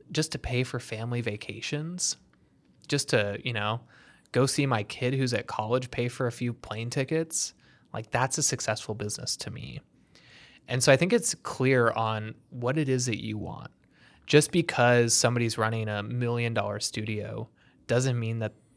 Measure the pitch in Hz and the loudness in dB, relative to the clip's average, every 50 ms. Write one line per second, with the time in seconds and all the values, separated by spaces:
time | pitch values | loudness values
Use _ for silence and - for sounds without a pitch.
0 | - - - 151 156 - - 127 - - 123 123 127 - - 120 - - 113 107 | -14 -6 -2 -2 -2 -2 -4 -8 -6 -2 -2 -2 -2 -2 -4 -8 -8 -6 -8 -6
1 | 113 120 120 120 117 110 104 107 - - 104 113 - - 151 147 156 165 180 175 | -4 -4 -4 -2 -2 -4 -6 -6 -8 -12 -12 -10 -8 -6 -6 -6 -6 -6 -6 -4
2 | - - - - _ _ _ _ _ _ _ _ _ _ _ _ _ - 143 143 | -4 -4 -4 -6 _ _ _ _ _ _ _ _ _ _ _ _ _ -2 -2 -2
3 | - - - 113 101 101 101 101 - 123 117 104 104 107 113 123 - - - - | 0 2 2 2 2 2 -2 -4 -4 -4 -2 -2 0 0 -2 -2 -6 -12 -20 -20
4 | - - - _ _ - - 123 135 135 - - 139 135 123 107 101 - - - | -20 -20 -20 _ _ -2 2 4 4 4 4 2 2 2 2 0 -2 -4 -6 -2
5 | 127 123 139 135 135 123 120 104 - - - - 110 110 123 131 127 123 - - | 0 0 2 2 0 2 0 -2 -2 -4 -4 -4 -2 0 0 0 0 -2 -4 -2
6 | 120 120 - - 131 120 - - 123 120 117 - - - 107 110 117 123 - 147 | -2 -2 -2 -2 -4 -4 -2 -4 -4 -4 -6 -6 -10 -10 -8 -8 -6 -4 -2 -2
7 | 131 - 156 160 165 160 - - - - - _ _ _ _ _ _ _ - 110 | -2 0 0 -2 -2 -2 -4 -6 -6 -6 -8 _ _ _ _ _ _ _ -8 -8
8 | 113 - - 120 127 131 - 151 143 - 135 - - - 107 - - - 107 113 | -8 -2 0 0 0 0 0 0 0 0 0 -2 -2 -2 -2 -2 -4 -8 -6 -6
9 | 104 104 - - 120 - - - - - - - - - 120 - - _ _ _ | -6 -6 -6 -6 -6 -6 -6 -6 -6 -10 -10 -10 -12 -12 -12 -14 -16 _ _ _
10 | _ _ _ - - - - - - - - - _ - 123 127 123 151 135 131 | _ _ _ -20 -20 -20 -20 -20 -20 -20 -20 -16 _ -4 0 4 6 8 8 8
11 | 170 170 240 233 233 - - - - - - - 131 131 135 127 117 113 - 113 | 6 4 2 2 2 0 -4 -4 -8 -8 -2 0 2 4 6 6 4 4 2 2
12 | 113 110 110 107 107 110 110 - _ - - 123 120 120 139 156 147 135 131 127 | 0 0 -2 -2 -6 -8 -12 -14 _ -14 -10 -4 -2 -2 0 0 0 2 0 0
13 | 123 127 107 90 - 110 107 104 92 92 - - - - _ _ _ _ _ _ | 0 -2 -2 -4 -4 -6 -6 -6 -6 -8 -10 -12 -14 -16 _ _ _ _ _ _
14 | - - _ - - - - 151 147 - - 170 165 - - - 120 123 123 120 | -20 -20 _ -14 0 6 6 6 6 6 2 0 0 2 2 4 6 6 8 6
15 | 120 117 - - - 120 120 120 117 113 113 - 110 110 113 113 110 107 104 104 | 6 4 4 4 4 4 2 2 0 0 0 0 0 0 0 -2 -2 -2 -4 -4
16 | 101 110 120 123 123 120 120 120 120 117 117 107 101 104 101 104 - - - 117 | -4 -4 -4 -2 -2 0 0 0 0 0 0 0 0 -2 -2 -4 -6 -6 -4 -4
17 | 107 113 107 104 101 107 110 110 113 - _ _ _ _ _ _ _ - 113 123 | -4 -4 -4 -6 -6 -8 -8 -10 -10 -12 _ _ _ _ _ _ _ 2 2 2
18 | 131 135 120 120 113 113 113 113 110 107 - - _ _ _ | 4 2 0 0 -2 -2 -2 -2 -4 -4 -6 -10 _ _ _